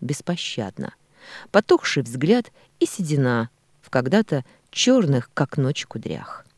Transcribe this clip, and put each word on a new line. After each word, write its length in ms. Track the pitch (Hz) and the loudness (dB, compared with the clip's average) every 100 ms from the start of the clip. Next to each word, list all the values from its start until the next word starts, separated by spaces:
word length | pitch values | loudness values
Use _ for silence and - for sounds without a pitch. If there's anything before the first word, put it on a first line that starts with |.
беспощадна. 920 | 131 147 - 175 - - 101 - - - _ _ - - - | -6 -6 -4 -6 -6 -6 -8 -8 -10 -12 _ _ -20 -20 0
Потухший 520 | 202 - - - - | 2 4 2 2 -4
взгляд 500 | 117 123 156 240 233 _ _ _ | -4 -2 2 2 0 _ _ _
и 80 | 339 | -4
седина 600 | - 165 147 131 120 113 _ _ _ | -2 -2 0 2 0 -2 _ _ _
в 80 | - | -4
когда-то 540 | 135 127 208 220 147 - _ _ | -2 2 2 2 -2 -4 _ _
чёрных, 600 | - - 262 175 131 - | 0 4 4 4 2 -2
как 240 | - 143 - | -2 -2 0
ночь, 300 | 135 151 - | -2 -2 -8
кудрях. 580 | - - 78 - - - | -10 -8 -10 -10 -18 -20